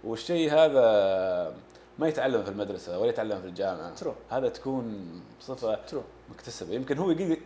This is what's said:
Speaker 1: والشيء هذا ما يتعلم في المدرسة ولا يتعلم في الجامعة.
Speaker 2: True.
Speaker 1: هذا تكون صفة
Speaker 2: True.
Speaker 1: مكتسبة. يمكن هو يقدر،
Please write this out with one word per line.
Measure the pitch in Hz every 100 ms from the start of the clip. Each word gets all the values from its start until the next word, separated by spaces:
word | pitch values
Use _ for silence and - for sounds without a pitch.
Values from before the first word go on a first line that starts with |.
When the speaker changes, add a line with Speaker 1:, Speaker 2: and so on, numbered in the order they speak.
Speaker 1:
والشيء | 110 113 - 170 160
هذا | 151 160 139 117 104 98 95 95 90 82 - - - - -
ما | 156
يتعلم | 151 131 117
في | 98
المدرسة | 98 98 92 90 90
ولا | 117
يتعلم | - 110 101
في | 92
الجامعة. | 87 98 85 85
Speaker 2:
True. | - 165 110 -
Speaker 1:
هذا | 123 123
تكون | - 135 131 117 104 87 87 - -
صفة | - 127 113
Speaker 2:
True. | 107 - 147 - - -
Speaker 1:
مكتسبة. | - - - 85
يمكن | 113 135 143
هو | 185
يقدر، | 160 185 160